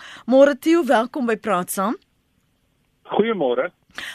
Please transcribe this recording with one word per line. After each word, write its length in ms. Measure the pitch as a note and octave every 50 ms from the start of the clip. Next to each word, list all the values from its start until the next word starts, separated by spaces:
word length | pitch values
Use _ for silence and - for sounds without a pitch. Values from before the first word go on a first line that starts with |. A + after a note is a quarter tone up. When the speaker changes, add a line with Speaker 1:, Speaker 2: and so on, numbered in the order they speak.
| - - - - -
Speaker 1:
Môre 320 | - B3 C4+ C#4 D4 C#4+ B3
Theo, 260 | - D#4+ E4 E4+ D#4+
welkom 420 | A3+ C#4 G#3+ A#3 A#3+ - D#4 B3
by 100 | A3+ A3
Praat 340 | G#3 - A3 G3 F3+ F3+ -
Saam. 260 | - - F#3+ G#3+ D4 G4+ _ _ _ _ _ _ _ _ _ _ _ _ _ _ _ _ _ _ _ _ _
Speaker 2:
Goeiemôre. 640 | - - G3+ G#3 A#3 A3+ F#3 D3 B2+ A#2+ A#2+ D3 F3+ - _ _ _ _ - - -